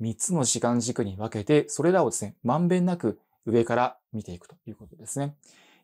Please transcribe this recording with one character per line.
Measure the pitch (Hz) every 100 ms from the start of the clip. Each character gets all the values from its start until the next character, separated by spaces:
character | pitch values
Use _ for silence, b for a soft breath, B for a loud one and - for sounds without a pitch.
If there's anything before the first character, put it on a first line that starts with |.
三 | 113 110
つ | -
の | 175
時 | 123 117
間 | 120 120
軸 | 117 120
に | 101 95
分 | 110
け | 110
て、 | 101 151 -
そ | -
れ | 165
ら | 185
を | 131
で | -
す |
ね、 | 101 -
ま | 117 147
ん | 175
べ | 180
ん | 180
な | 175
く | 113 98 _ _ -
上 | 117
か | 117
ら | 120 127 - _
見 | 110
て | 104
い | 87
く | -
と | - -
い |
う | 104
こ | 107
と | 85
で | 110
す | 139
ね。 | 143 147 b b b b